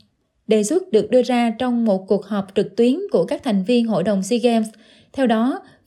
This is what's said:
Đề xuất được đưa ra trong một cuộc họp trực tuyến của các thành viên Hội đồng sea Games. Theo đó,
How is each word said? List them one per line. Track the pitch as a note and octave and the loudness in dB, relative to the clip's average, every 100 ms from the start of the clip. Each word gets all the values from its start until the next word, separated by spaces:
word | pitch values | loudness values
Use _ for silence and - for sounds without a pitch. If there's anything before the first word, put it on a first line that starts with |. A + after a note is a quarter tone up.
| _ _ _ _ - | _ _ _ _ 0
Đề | A3 | 0
xuất | G#3 E4+ F#4 | 2 -2 0
được | G#3+ G#3 | 0 2
đưa | B3+ | 2
ra | B3 B3 A#3+ | 2 0 -2
trong | A3 B3+ A#3+ | -2 -2 0
một | A3+ F#3+ F#3+ | 0 0 0
cuộc | G3 - | -2 -2
họp | G#3 G3 | -6 -4
trực | - G3+ - | -4 -2 2
tuyến | A#3+ D4 G4+ | 2 2 0
của | G3+ | -2
các | E3 C#4+ | 0 -4
thành | C4+ G3+ | -2 -2
viên | F#3 B3 A#3 | 0 0 0
Hội | G3 | 0
đồng | F#3 G3+ | 0 -2
sea | F#3+ A#3+ | -2 0
Games. | A#3+ A3+ A3 - _ _ _ | 2 0 -2 -10 _ _ _
Theo | - B3+ | -2 0
đó, | A3+ A#3+ F#4 - _ | 2 0 -4 -10 _